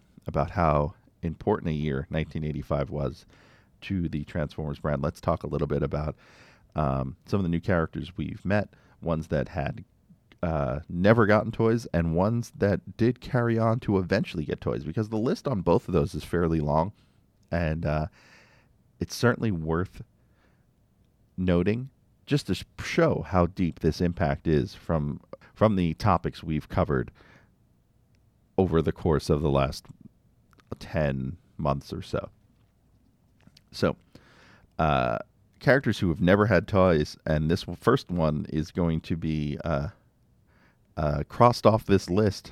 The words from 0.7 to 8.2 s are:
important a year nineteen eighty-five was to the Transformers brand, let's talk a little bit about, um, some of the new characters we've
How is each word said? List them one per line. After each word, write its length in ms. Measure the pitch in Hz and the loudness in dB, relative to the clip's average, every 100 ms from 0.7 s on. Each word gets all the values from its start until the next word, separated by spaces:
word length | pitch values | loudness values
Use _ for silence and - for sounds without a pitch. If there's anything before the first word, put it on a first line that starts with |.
| 73 76 - _ - | 4 0 -6 _ -8
important 480 | 85 76 - 107 82 | -8 -4 -2 0 -2
a 20 | |
year 340 | 78 76 67 - | -2 -2 -4 -4
nineteen 360 | 80 76 80 76 | -6 -4 -6 -6
eighty-five 440 | 73 - 71 69 | -6 -4 -4 -2
was 360 | 73 69 - - - - _ _ _ | -4 -6 -6 -20 -20 -20 _ _ _
to 280 | - 95 82 | -6 -4 -2
the 160 | 76 73 | -4 -6
Transformers 540 | 87 73 - 76 69 | -6 -6 -6 -8 -6
brand, 220 | 76 71 | -2 -2
let's 200 | 73 - | -2 -4
talk 220 | - 80 | -4 -2
a 40 | 76 | -4
little 180 | 73 73 | -4 -2
bit 160 | 71 | -2
about, 320 | 73 73 76 - - - - _ _ 78 | -2 -4 -6 -8 -18 -20 -20 _ _ -4
um, 400 | 71 67 67 - - | -2 -2 -4 -10 -6
some 140 | 101 | -2
of 40 | |
the 60 | 87 | 0
new 120 | 85 | -2
characters 500 | - 87 80 - 78 | 0 0 0 -6 -10
we've 260 | 85 | -8